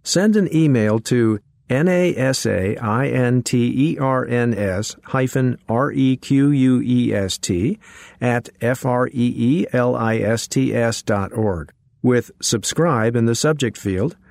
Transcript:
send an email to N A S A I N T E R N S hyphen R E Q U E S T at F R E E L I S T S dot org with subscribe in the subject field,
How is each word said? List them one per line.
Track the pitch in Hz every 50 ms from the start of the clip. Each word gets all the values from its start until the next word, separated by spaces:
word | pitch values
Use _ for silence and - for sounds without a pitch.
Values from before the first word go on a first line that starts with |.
| _
send | - - 170 196 220 208 214
an | 190 - -
email | 160 160 151 131 117 107 107 107 113
to | 110 - 123 123 117 110 107 104 - _ _ _ _ -
N | 127 135 160 185
A | 180 180 180 175 -
S | - 131 135 135 - -
A | 110 98 92 92 101 110 -
I | 120 107 107 123 139 135
N | 127 127 127 123 123 127 120
T | - - 123 120 123 - 123 139 165
E | - -
R | 139 135 131 127 120
N | 120 120 120 120 120 113
S | 101 104 98 92 95 110 - - - _
hyphen | - - 131 131 127 - 135 131 127 117 - _ -
R | 110 117 139 147
E | - 139 135 131 131
Q | 127 - - 143 139 139 143
U | 147 135 131 131 127 123
E | 117 117 123 123 120 113 104
S | 104 98 92 - -
T | - - 98 87 98 143 214 - - - - - - - - _
at | 123 123 120 120 - - - _
F | - 117 127 - -
R | 131 123 123 127 -
E | -
E | 123 120 123 131 131 117 120 147 180 - - -
L | 127 123 123 123 120
I | 113 113 113 110
S | 101 104 117 113 - -
T | - 135 135 123 107
S | 120 117 117 110 -
dot | - - 110 101 98 95 -
org | 113 110 104 92 82 76 - _ _ _ _ _ _
with | - 123 123 120 - - - -
subscribe | - - - 113 - - - - 160 175 139 113 110 117 117 120
in | 113
the | 113 117
subject | - - 151 156 147 131 110 - -
field, | - 104 95 92 107 160 - - _ _